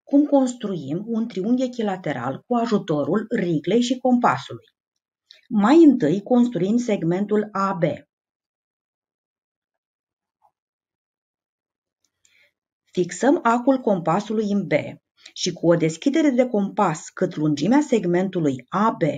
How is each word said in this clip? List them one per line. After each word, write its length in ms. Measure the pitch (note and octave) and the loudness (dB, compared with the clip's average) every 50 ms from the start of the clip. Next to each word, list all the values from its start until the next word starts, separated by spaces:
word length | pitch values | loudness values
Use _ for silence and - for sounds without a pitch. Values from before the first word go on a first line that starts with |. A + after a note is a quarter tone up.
| _ | _
cum 220 | - C#4 C#4+ D4 | 0 2 2 4
construim 800 | - C#4+ C#4 C4 B3 - - G#3+ G3 F#3+ D#3+ C3+ C3 D#3 F#3 G#3+ | 4 4 2 2 0 -2 -6 -8 -6 -6 -6 -6 -6 -6 -6 -6
un 200 | A#3 A#3 A3 A#3 | -6 -4 -4 -4
triunghi 360 | A#3 - F#3+ F#3 A#3 B3+ B3+ C4 | -4 -6 -4 -2 0 0 0 0
echilateral 800 | B3 B3 - A3 G3+ F#3+ F#3 - D#3 C#3 B2 A#2 C3 C3+ - - | -2 -4 -4 -4 -4 -4 -4 -6 -6 -6 -4 -6 -6 -8 -8 -6
cu 80 | - A#3+ | -4 -2
ajutorul 680 | A#3 A#3 A#3 G#3 F#3+ - - D3+ D3 C#3 C#3 F3 A3 G#3+ - | -2 0 0 0 -2 0 -2 -2 -2 -2 -2 -2 -2 -2 -4
riglei 520 | A#3+ G#3+ F#3 F3 E3 D3 - F3 G#3 A#3+ | -4 -4 -2 -2 -2 -2 0 0 0 0
și 160 | A#3+ B3 C4 | 0 0 -2
compasului. 680 | B3+ - B3+ B3 A#3+ A#3+ - B2 B2+ - - A#2+ A2+ - _ _ _ _ _ _ _ _ _ _ _ _ - - _ _ - | -2 0 0 2 2 2 2 0 -2 -6 -12 -16 -18 -20 _ _ _ _ _ _ _ _ _ _ _ _ -20 -20 _ _ -4
Mai 340 | A3 G#3 G3 A3+ D4+ E4+ E4 | 0 2 4 6 6 8 8
întâi 400 | C#4+ - - D#3 C#3 F3+ G3+ - | 8 6 6 2 0 0 -2 0
construim 540 | - B3+ B3 A#3+ A#3+ - E3+ F3+ G3 A3+ | 2 2 4 4 2 0 -2 0 0 0
segmentul 720 | A#3+ A#3+ A3+ G3+ F3 D#3+ E3 F3 F#3+ G#3 G3 G#3+ G#3+ G#3 G#3 | 0 0 0 -2 0 0 0 0 0 0 0 0 -2 -2 -2
A 220 | - G3 G3 G3 G3 | -4 -4 -2 -2 -2
B. 100 | E3+ E3+ D3+ A#2+ - - _ _ _ _ _ _ _ _ _ _ _ _ _ _ _ _ _ _ _ _ _ _ _ _ _ _ _ _ _ _ _ _ _ _ _ _ _ _ _ _ _ _ _ _ _ _ _ _ _ _ _ _ _ _ _ _ _ _ _ _ _ _ _ _ _ _ _ _ _ _ _ _ _ _ _ _ _ _ _ _ _ _ _ _ _ _ _ _ _ _ _ _ _ _ _ _ | -2 -2 -2 -2 -6 -12 _ _ _ _ _ _ _ _ _ _ _ _ _ _ _ _ _ _ _ _ _ _ _ _ _ _ _ _ _ _ _ _ _ _ _ _ _ _ _ _ _ _ _ _ _ _ _ _ _ _ _ _ _ _ _ _ _ _ _ _ _ _ _ _ _ _ _ _ _ _ _ _ _ _ _ _ _ _ _ _ _ _ _ _ _ _ _ _ _ _ _ _ _ _ _ _
Fixăm 560 | _ - F#3 F3 F3 - - - C#4 E4+ F4+ - | _ -4 -4 -4 -4 -4 -2 0 2 2 2 2
acul 340 | A#3 A3+ B3 A#3+ C#4 C4+ | 2 0 2 2 2 0
compasului 760 | B3+ - A3+ G3 E3+ D#3 D#3+ E3 G3+ G#3 - G#3+ A3 G#3+ G3 | 2 0 0 -2 0 0 0 -2 -2 -2 -4 -4 -4 -2 -2
în 160 | G3+ G3+ F3 | -2 -2 0
B 40 | D3+ - - - B2+ - - _ _ _ _ - - _ | 0 -2 -2 -2 -6 -12 -16 _ _ _ _ -20 -20 _
și 200 | - - E3+ E3 | -8 -6 -6 -4
cu 140 | - - | 0 2
o 80 | E3 E3+ | 2 2
deschidere 540 | D#3+ D#3+ D#3+ D#3+ - - C#4 C4+ D#4+ D4+ D4 | 4 2 0 -2 -2 -2 -2 0 2 2 2
de 160 | B3 A#3+ B3+ | 2 2 0
compas 640 | A#3+ - G3+ G3 F#3 - - G3+ E3+ D#3+ - - - | 0 0 -2 -2 -2 -2 0 0 0 -2 -4 -10 -16
cât 260 | - - F#3 - - | -6 -4 -4 -4 -2
lungimea 460 | D3+ D3+ D3+ D3 C#3 D3 G3+ C4 D4 | -2 -2 -2 0 0 0 2 2 2
segmentului 840 | D4 - B3 G#3+ F3 F3 F3 F3+ F#3+ F#3+ F#3 F3+ E3 C#3+ C3 - - _ | 2 2 0 0 0 0 0 0 0 -2 -2 -2 0 -2 -2 -4 -6 _
A 260 | - F#3+ A3 A3+ - | -4 -2 0 0 0
B, 40 | - F3 D3 C3 | 0 -2 -2 -2